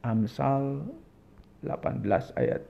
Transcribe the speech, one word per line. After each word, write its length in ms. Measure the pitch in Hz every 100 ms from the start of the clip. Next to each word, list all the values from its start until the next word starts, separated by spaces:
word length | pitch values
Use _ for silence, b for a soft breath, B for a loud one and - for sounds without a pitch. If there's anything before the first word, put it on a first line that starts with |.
| 120
Amsal 800 | 113 110 - 135 139 139 139 180 330 - - - - - - -
delapan 320 | - - 127
belas 320 | 101 95 - -
ayat 240 | - -